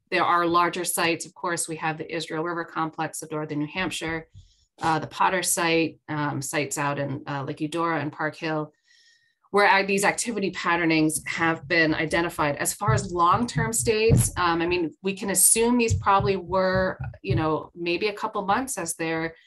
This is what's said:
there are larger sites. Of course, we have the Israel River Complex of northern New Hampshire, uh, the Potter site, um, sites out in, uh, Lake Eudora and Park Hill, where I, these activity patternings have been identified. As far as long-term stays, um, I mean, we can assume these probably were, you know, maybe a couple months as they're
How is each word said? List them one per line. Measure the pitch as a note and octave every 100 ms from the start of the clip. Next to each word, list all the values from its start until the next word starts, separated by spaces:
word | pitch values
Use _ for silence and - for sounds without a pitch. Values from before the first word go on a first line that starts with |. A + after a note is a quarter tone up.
| _
there | F3+
are | - F3 E3+
larger | E3+ F3 F3+
sites. | E3+ - E3+ E3 D#3+
Of |
course, | - F3+ E3+ -
we | D#3
have | E3 D#3
the | D#3
Israel | E3 D#3 D#3+
River | E3+ E3+
Complex | E3 E3 D#3+ D#3+ D3+ -
of | D#3
northern | D3+ D3+ D3
New | D3+
Hampshire, | F#3+ F3+ - D#3+ D#3+ D#3+ - - _ _ -
uh, | E3 D#3
the | C3
Potter | - F3+ F#3
site, | E3 - E3+ E3 D3+ - -
um, | D3+ D3 C3+
sites | C3 D#3 C#3 -
out | C#3+ C#3+
in, | C#3 C3+ -
uh, | C#3+
Lake | C#3 D3
Eudora | D#3 E3 E3 E3
and | D3
Park | - D#3
Hill, | D3 E3 D#3 D3+ _ _ _ _ _ _ _ _
where | G3+ G3+
I, | G3
these | G3 G3
activity | F#3 D#3+ A#3+ G#3 F#3+
patternings | F#3 F#3 E3+ E3 D#3+ D#3 D#3 -
have | - E3 C#3+ C#3
been | E3+ D#3
identified. | D3+ D#3 E3+ E3+ - D3+ -
As | E3+
far | - G#3
as | G#3 F#3+
long-term | F3 E3+ G3 A#3+ A#3+ A3+
stays, | A3+ - G#3+ A3 - - -
um, | F3 E3
I | E3+
mean, | F3+ D#3+ -
we | F#3+
can | F#3+ G#3
assume | F#3 - A3+ A#3 B3
these | A3+
probably | G3+ G#3 G3 G3
were, | F#3+ F3 F#3 F#3+ F#3+ F#3 - C3+ -
you | - C3
know, | D#3 D3+ -
maybe | F3 E3+ F3 G#3
a |
couple | G3+ G#3+ G#3
months | F#3+ G#3+ C4 -
as | E3
they're | - D#3+ D#3+ D#3+ -